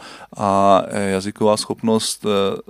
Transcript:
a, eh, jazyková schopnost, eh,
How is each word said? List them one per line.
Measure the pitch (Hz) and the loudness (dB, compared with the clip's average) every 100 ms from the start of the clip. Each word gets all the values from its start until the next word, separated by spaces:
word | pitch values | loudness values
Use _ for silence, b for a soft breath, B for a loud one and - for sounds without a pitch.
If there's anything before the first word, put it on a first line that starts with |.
| B B B - | B B B -4
a, | 101 98 98 95 - | 0 4 6 4 2
eh, | 104 98 | -4 -2
jazyková | 95 101 - 107 107 | -2 -4 0 2 2
schopnost, | - - 113 110 - - 107 | -2 -4 0 0 -2 -6 -2
eh, | 101 98 - | 0 -2 -4